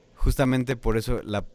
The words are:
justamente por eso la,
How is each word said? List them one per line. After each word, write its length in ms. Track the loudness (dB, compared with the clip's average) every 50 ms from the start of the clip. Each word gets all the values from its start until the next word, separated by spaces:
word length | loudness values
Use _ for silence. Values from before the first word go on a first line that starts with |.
| _ _ _
justamente 600 | 0 2 2 2 4 2 2 2 2 0 -2 -4
por 200 | -2 -2 0 0
eso 240 | 0 0 -2 -4 -4
la, 220 | -4 -4 -4 -4 -6 -6